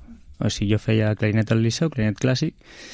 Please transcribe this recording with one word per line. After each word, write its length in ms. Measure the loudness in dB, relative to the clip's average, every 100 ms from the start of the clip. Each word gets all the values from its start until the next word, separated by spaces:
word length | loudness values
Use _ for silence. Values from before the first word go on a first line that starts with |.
| -16 -20 -16 -4
O 80 | -2
sigui, 220 | 0 0
jo 40 | 0
feia 320 | 2 2 2
clarinet 380 | 2 2 2 2
al 80 | 2
Liceu, 260 | 2 0 -2
clarinet 300 | 0 -2 0
clàssic, 340 | 0 0 -2 -6 -18 -20 -20